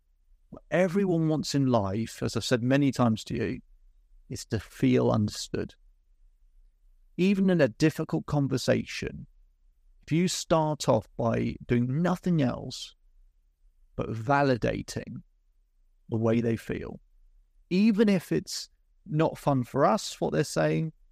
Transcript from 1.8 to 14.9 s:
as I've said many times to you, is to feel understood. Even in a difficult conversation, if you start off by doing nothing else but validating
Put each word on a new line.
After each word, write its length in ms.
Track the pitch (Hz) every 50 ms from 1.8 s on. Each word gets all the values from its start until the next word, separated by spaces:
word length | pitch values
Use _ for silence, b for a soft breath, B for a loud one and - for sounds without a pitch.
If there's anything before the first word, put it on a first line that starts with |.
| 98 98 95 113 113 113 - - -
as 140 | 113 -
I've 80 | 120 -
said 180 | - 131 117 117
many 280 | 127 135 139 143 139
times 320 | 123 - 127 117 110 107 -
to 100 | - 117
you, 260 | 117 113 90 131 - - _ - _ _ - _ _ _ _ - - - _
is 140 | - - -
to 120 | - - 107
feel 520 | - - - - - 131 127 123 123 120
understood. 640 | 120 113 104 104 - - - - - 104 95 - - _ _ - _ _ _ _ _ _ _ _ _ _ _ _ _ - - _ _ _ _ - _ _ _ _ _
Even 340 | - 175 190 202 190 196 190
in 100 | 185 170
a 80 | 143 117
difficult 580 | - - 156 160 - - 160 - - 160 -
conversation, 1000 | - - 147 139 131 135 127 - - 117 113 - - - - - - - - - - _ _ - _ _ _ _ _ _ _ _ _ _ _ _
if 60 | - 147
you 160 | 160 180 180
start 600 | - - - - 180 160 156 156 151 147 - -
off 180 | 127 113 - - _
by 400 | - 123 117 117 117 117 117 - - -
doing 340 | - 123 123 120 127 127 151
nothing 400 | 175 175 180 - - 185 175 160
else 540 | 139 123 - - - 120 - - - - - _ _ _ _ _ - _ _ _ _ _ _ _ _ _ _ _ _ _ _
but 140 | - 117 -
validating 1120 | 110 110 110 117 139 139 143 139 127 113 - 117 110 104 98 -